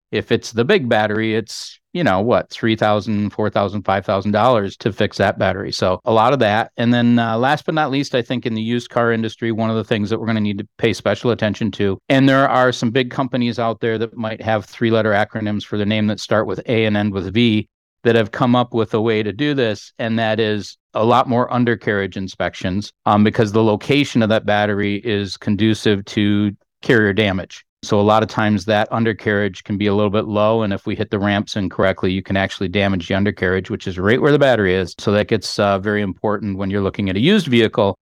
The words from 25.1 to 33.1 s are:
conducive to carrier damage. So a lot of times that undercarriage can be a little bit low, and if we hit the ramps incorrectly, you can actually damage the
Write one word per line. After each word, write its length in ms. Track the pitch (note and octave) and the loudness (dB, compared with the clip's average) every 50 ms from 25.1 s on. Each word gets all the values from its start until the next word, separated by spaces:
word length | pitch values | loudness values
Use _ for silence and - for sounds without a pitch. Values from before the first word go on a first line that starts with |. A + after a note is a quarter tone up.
| G#2 G2+ G2+ F#2+ - - | -2 -2 -4 -4 -8 -8
conducive 640 | - - G#2 F#2+ A2 A2 A2 - - A2+ G#2 G2 G2+ | -4 -4 0 2 2 2 2 2 2 0 0 0 -2
to 460 | - - A2 G#2 G2+ G#2 G2+ G#2 G#2 G2+ - _ _ _ _ | -4 -2 0 0 2 2 2 0 0 -2 -6 _ _ _ _
carrier 320 | - - C3+ A2+ G#2+ G2+ G2 | 0 2 4 4 4 2 2
damage. 500 | G2+ A2 G2+ F#2 F#2 E2+ - - - - _ _ _ | 2 0 0 0 -2 -6 -10 -14 -20 -20 _ _ _
So 160 | - - A2 G2+ | -6 -2 0 2
a 40 | |
lot 220 | G2+ G#2 G#2+ A2 A2 | 4 4 4 4 2
of 40 | G#2 | 0
times 380 | - - A2 G#2 G#2 G2 F2+ | 0 -2 0 0 0 0 0
that 260 | G#2+ G#2+ G#2 A2 - | 0 0 0 0 0
undercarriage 720 | - A2+ A2+ A2+ G#2 - - A2 G#2 G2+ G#2 G2+ F2+ - - | -2 -2 -2 -2 -2 -2 -2 -2 0 0 0 -2 -4 -8 -8
can 140 | - G#2 F#2+ | -8 -4 -2
be 100 | G#2 G#2 | 0 0
a 80 | G2 | 2
little 140 | G#2 G#2 G2+ | 2 0 0
bit 160 | F#2+ G#2+ - | 0 -2 -2
low, 380 | - G#2 G#2 G#2 G#2+ A2+ A2+ A2 | -2 0 0 2 2 2 0 0
and 100 | G2+ G2 | -2 -4
if 120 | F#2+ - | -6 -6
we 100 | A2+ G2+ | -6 -6
hit 160 | F#2+ G#2+ - | -6 -4 -4
the 80 | - G2+ | -4 -2
ramps 360 | G2 G#2 G2+ G2+ G#2+ - - | 0 0 0 0 -2 -4 -4
incorrectly, 560 | A2 G2 F2+ - - F#2+ F#2+ F#2+ - - F#2+ | -6 -6 -4 -2 0 2 2 2 0 -2 -2
you 100 | F#2 F#2+ | -2 -2
can 140 | - - G2 | -4 -2 -2
actually 320 | G2 G2 G2 - - G2+ F2 | -2 -2 -2 -4 -6 -6 -4
damage 400 | F2+ G#2 G2 G2 G2 F2+ E2+ | -2 0 0 0 0 -2 -4
the 60 | - | -2